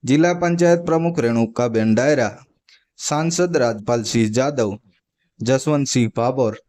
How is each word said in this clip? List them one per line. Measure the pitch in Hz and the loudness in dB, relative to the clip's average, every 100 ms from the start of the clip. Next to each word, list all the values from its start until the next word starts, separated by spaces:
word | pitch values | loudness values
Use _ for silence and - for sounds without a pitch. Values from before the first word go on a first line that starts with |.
જિલ્લા | 117 143 170 | 2 2 2
પંચાયત | 175 175 170 175 170 170 | 0 -2 2 4 2 2
પ્રમુખ | 160 170 170 | 0 0 0
રેણુકાબેન | 117 117 110 - 120 113 110 | 0 0 -2 -2 -2 0 2
ડાયરા, | 110 135 143 110 - _ _ _ _ _ _ | 2 2 2 0 -6 _ _ _ _ _ _
સાંસદ | - 151 165 170 180 165 | -6 -2 -2 0 0 2
રાજપાલસિંહ | 120 107 104 120 107 117 107 | 0 -2 -2 -2 0 0 0
જાદવ, | 110 135 139 107 104 _ _ _ _ _ _ | 0 -2 -2 -4 -4 _ _ _ _ _ _
જસવંતસિંહ | 113 131 - 147 135 131 113 - | -2 0 0 0 0 0 0 0
ભાભોર | 120 127 120 - | -2 0 -2 -4